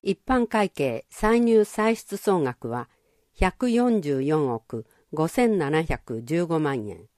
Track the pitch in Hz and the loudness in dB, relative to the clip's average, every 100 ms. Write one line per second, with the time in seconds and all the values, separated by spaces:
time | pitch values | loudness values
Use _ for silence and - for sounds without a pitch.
0 | - 190 - 254 233 220 202 - 139 113 | -4 -4 0 0 2 0 0 0 -2 -2
1 | - - 214 233 233 220 208 - 220 226 | -10 -2 2 4 6 4 4 0 0 0
2 | - 202 - 185 135 127 120 120 120 _ | -6 -4 0 0 0 -4 -8 -8 -10 _
3 | _ _ _ - 185 - 254 233 247 220 | _ _ _ -2 -2 0 0 2 2 0
4 | 147 135 139 156 139 113 _ 117 - _ | 0 -2 0 0 0 -2 _ -12 -12 _
5 | _ 151 160 - 240 202 139 156 160 131 | _ -4 -2 2 2 2 0 0 0 -6
6 | - 113 117 165 175 160 151 135 104 87 | -6 -10 -4 -4 0 0 -2 -4 -8 -12
7 | - | -20